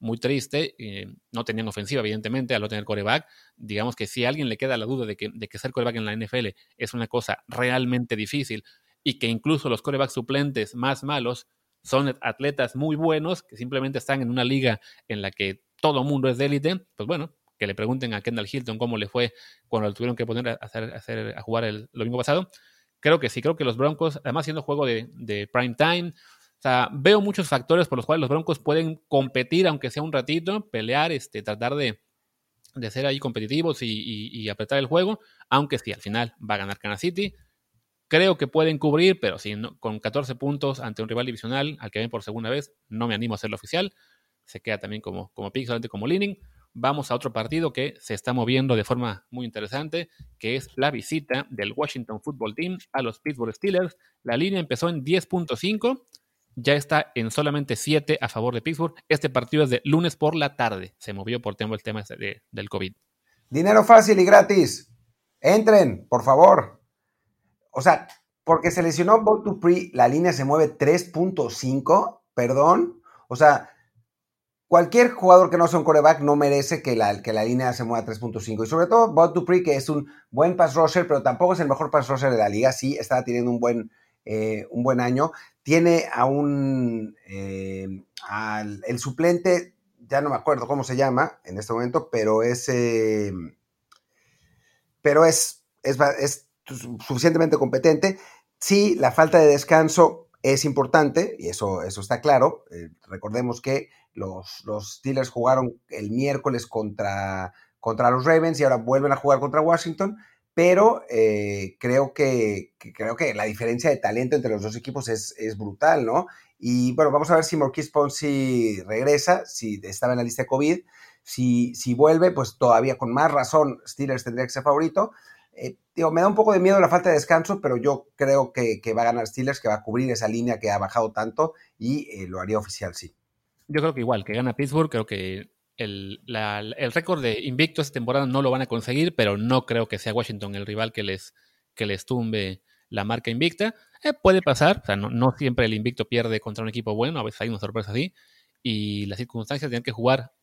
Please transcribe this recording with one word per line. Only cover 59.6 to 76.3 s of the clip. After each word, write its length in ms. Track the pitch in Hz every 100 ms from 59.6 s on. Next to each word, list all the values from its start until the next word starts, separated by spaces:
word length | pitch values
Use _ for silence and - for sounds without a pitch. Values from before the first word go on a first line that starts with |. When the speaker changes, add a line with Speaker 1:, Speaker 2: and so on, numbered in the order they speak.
Speaker 1:
es 60 | 147
de 100 | 127
lunes 320 | 143 156 170
por 200 | - 151
la 220 | 160 143 -
tarde. 380 | 117 98 95 _
Se 160 | -
movió 260 | 101 98 120
por 140 | 120
tema, 200 | 101 110
el 80 | 107
tema 180 | - 107
ese 160 | 104 -
de, 260 | 101 - _
del 180 | - 101
covid. 260 | 98 95 - _ _ _ _ _
Speaker 2:
Dinero 340 | 131 180 214
fácil 380 | 214 226 202 202
y 60 | 180
gratis. 640 | 202 196 196 156 - - _ _ _ _ _
Entren, 640 | 139 202 220 214 151 92 -
por 160 | 120
favor. 600 | 123 131 180 160 - - _ _ _ _ _ _ _ _ _
O 100 | 131
sea, 280 | 131 156 - - _ _
porque 260 | - 165 165
se 120 | 175
lesionó 400 | 165 147 175 220
Bud 200 | 214 214
Dupree, 480 | - 196 170 180 180
la 120 | 127 120
línea 280 | 143 175
se 100 | 139
mueve 240 | 135 151 151
tres 360 | - 143 170
punto 440 | 180 156 185 185 123
cinco. 800 | - 131 135 135 180 - - _
Perdón. 640 | - 123 131 151 185 175 - _ _ -
O 80 | 123
sea, 340 | 151 135 - _ _ _ _ _ _ _ _ _ -
cualquier 420 | 170 175 240 240
jugador 400 | 240 185 180 185
que 80 | 170
no 80 | 170
sea 140 | 170
un 40 |
quarterback 360 | 151 151 147 156
no 160 | 143